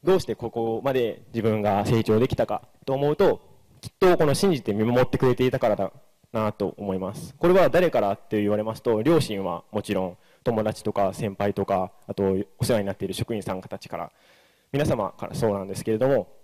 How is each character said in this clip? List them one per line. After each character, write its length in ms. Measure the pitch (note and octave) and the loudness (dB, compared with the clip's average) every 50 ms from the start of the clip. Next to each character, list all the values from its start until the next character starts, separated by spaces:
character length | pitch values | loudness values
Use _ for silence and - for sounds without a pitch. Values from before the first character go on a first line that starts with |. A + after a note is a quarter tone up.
| - | 2
ど 140 | F3 F#3+ | 2 2
う 40 | F#3 | 2
し 40 | - | 2
て 100 | - A2 | -2 -6
こ 160 | - - A2+ | -6 -6 -8
こ 320 | - A#2+ A2+ A2+ A2+ A2+ A#2+ | -4 -4 -2 -2 -2 -2 -2
ま 80 | C#3 C3+ | 0 0
で 300 | C3 B2 A2 - - - - | 0 0 -2 -4 -8 -14 -8
自 120 | - A#2 | -6 -2
分 220 | G#2 A2+ A2 G#2+ G#2 | 0 0 0 2 0
が 240 | G#2 G2 G2+ G2+ | 0 0 2 0
成 160 | G2+ A#2+ A2+ A2 | 2 0 0 2
長 160 | - G#2+ A2 | 2 2 2
で 80 | B2 | 4
き 80 | C3 - | 2 0
た 120 | - A#2+ | -2 -2
か 160 | - G#2+ - - - _ _ - | -2 -2 -8 -8 -14 _ _ -6
と 80 | - C3+ | -4 -2
思 200 | C3+ C#3+ D3 D3+ | 0 0 0 2
う 40 | |
と、 240 | - G3+ E3+ G#2+ - - - - - _ _ _ _ | 4 2 2 2 0 -4 -20 -20 -20 _ _ _ _
き 80 | - - | -20 -20
っ 20 | _ _ | _ _
と 200 | - F#3 F3 E3 | 6 6 6 6
こ 80 | E3 | 4
の 80 | D3 C3+ | 2 2
信 180 | - - G3 E3+ | 2 2 2 2
じ 100 | C3 - | 2 0
て 120 | - G2+ | -4 -2
見 100 | G#2 A2 | 0 0
守 180 | A#2 A#2+ B2 B2+ | 2 4 2 2
っ 40 | |
て 100 | - - | 2 2
く 100 | C#3+ - | 2 2
れ 80 | B2+ B2 | 2 4
て 120 | - B2+ | 4 2
い 40 | B2+ | 0
た 80 | - B2+ | 0 2
か 100 | - A2+ | 2 2
ら 80 | G#2 | 2
だ 160 | G2 G2 F#2+ - - _ _ _ _ _ _ - | 2 0 -6 -6 -14 _ _ _ _ _ _ -4
な 200 | A2+ A2 G#2+ G#2 | -2 -2 -2 -2
と 220 | _ G#2 F#2 - | _ -4 -4 -4
思 180 | - G#2 G2+ F#2+ | -6 -6 -4 -4
い 40 | F#2 | -4
ま 160 | F#2 F#2 G#2+ | -4 -6 -8
す。 200 | - - - - - | -10 -14 -16 -10 -2
こ 100 | - F3 | 2 4
れ 60 | F#3 | 6
は 160 | F#3+ F3 C#3 | 6 6 4
誰 200 | - E3+ F#3 E3 | 4 4 2 2
か 100 | - B2 | 2 2
ら 120 | G#2+ G2+ G2+ | 0 0 -2
っ 60 | - | -4
て 220 | - - - G#2+ G#2 | -6 -4 -2 0 0
言 80 | G2+ | 0
わ 80 | G#2 G#2+ | 0 0
れ 40 | G#2+ | -2
ま 140 | A2 A2+ | -4 -6
す 60 | - - | -6 -2
と、 180 | B2 A2+ G#2+ A2 | -2 0 0 2
両 180 | C#3+ E3+ D#3 | 2 2 2
親 240 | C3 - G#2+ G2 F#2+ | 2 0 -4 -6 -4
は 200 | F#2 F2 E2+ - _ | -6 -6 -8 -10 _
も 100 | - G#2+ | -6 -6
ち 140 | G2 - G#2 | -4 -2 -2
ろ 100 | F#2+ F#2+ | -2 -2
ん、 120 | F2+ F2+ _ _ _ _ _ _ | -4 -6 _ _ _ _ _ _
友 180 | B2+ A#2 A2 G#2+ | -2 0 0 -2
達 220 | G#2+ G#2 - - | -2 -4 -4 -6
と 80 | G#2+ G2+ | -6 -2
か 220 | - G2+ F#2+ F#2+ | 0 0 0 -2
先 200 | - A#2 G#2+ G2 | -4 -6 -6 -4
輩 180 | _ G2+ G#2 G2+ | _ -4 -2 -2
と 100 | - G2 | -2 -2
か、 280 | - G2+ F#2 F#2 F#2 - _ _ | 0 0 -2 -2 -4 -8 _ _
あ 60 | - G#2 | -12 -6
と 240 | - G2 F#2+ F#2+ F#2 - _ _ _ | -2 0 0 0 0 -4 _ _ _
お 60 | B2 | -2
世 100 | A2+ B2+ | 0 0
話 60 | G#2+ | -2
に 60 | G2+ | -2
な 60 | G2 F#2+ | -4 -6
っ 40 | |
て 100 | - - | -6 -6
い 20 | F#2 | -8
る 60 | F#2 | -6
職 200 | - B2 - A#2 | -6 -6 -6 -6
員 80 | G#2+ F#2 | -8 -6
さ 120 | - G2 | -6 -8
ん 80 | F#2 F#2 | -8 -8
た 160 | - - F2+ | -12 -14 -16
ち 100 | - - | -14 -12
か 80 | - | -10
ら、 160 | E2 E2+ - _ _ _ _ _ _ _ _ _ _ _ _ - | -10 -10 -10 _ _ _ _ _ _ _ _ _ _ _ _ -4
皆 120 | C#3 D3 | -2 -2
様 280 | D#3+ D#3 A#2+ G2+ F#2 - | -2 -2 -2 -4 -6 -6
か 140 | - - | -10 -12
ら 80 | F2 - | -10 -8
そ 140 | - - A2 | -2 -2 -2
う 60 | G2+ | -2
な 100 | G2 F#2+ | -2 -4
ん 40 | G2 | -8
で 60 | G2 | -10
す 100 | - - | -10 -4
け 80 | - A2 | -4 -2
れ 60 | A2 | 0
ど 80 | B2 | 2
も 220 | C3+ C#3 A#2+ F#2 - - - | 2 2 0 0 -4 -12 -20